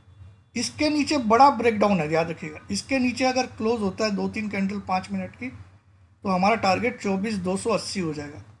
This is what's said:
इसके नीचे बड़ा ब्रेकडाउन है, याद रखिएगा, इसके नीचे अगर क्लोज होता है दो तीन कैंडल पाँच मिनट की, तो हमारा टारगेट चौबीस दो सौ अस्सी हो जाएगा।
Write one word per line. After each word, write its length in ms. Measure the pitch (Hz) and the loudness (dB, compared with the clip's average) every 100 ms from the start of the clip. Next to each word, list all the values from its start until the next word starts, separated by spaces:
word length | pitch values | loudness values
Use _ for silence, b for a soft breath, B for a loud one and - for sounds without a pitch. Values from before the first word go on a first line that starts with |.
| - - - - _ 233 | -20 -20 -20 -20 _ -6
इसके 340 | 240 - 302 | -6 -2 0
नीचे 280 | 302 269 302 | 2 2 0
बड़ा 300 | 220 233 277 | 4 8 8
ब्रेकडाउन 480 | 226 240 214 208 185 | 6 2 4 4 2
है, 120 | 151 | 2
याद 180 | 160 165 | 0 0
रखिएगा, 300 | 160 156 156 - | -4 -10 -12 -8
इसके 280 | 196 - 269 | -6 -2 0
नीचे 260 | 247 220 262 | 0 0 0
अगर 220 | 254 247 | 0 -2
क्लोज 320 | - 220 233 | -2 -2 0
होता 240 | 196 185 220 | -2 -2 -2
है 60 | |
दो 160 | 190 190 | 0 -2
तीन 200 | 208 214 | -4 -4
कैंडल 300 | 196 196 202 | -2 -2 -4
पाँच 280 | 196 185 190 | -2 -2 -2
मिनट 240 | 190 185 - | -6 -8 -10
की, 140 | 254 | -12
तो 800 | - - - _ _ _ _ 202 | -12 -20 -20 _ _ _ _ -2
हमारा 260 | 185 196 220 | 2 2 2
टारगेट 440 | 196 185 240 247 | 2 2 0 -2
चौबीस 340 | 202 190 226 202 | -2 -2 -2 -4
दो 200 | 180 190 | -2 -2
सौ 120 | 226 | 0
अस्सी 280 | 185 - 196 | -2 -2 -4
हो 140 | 160 | -4
जाएगा। 260 | 147 147 - - - | -4 -10 -12 -18 -20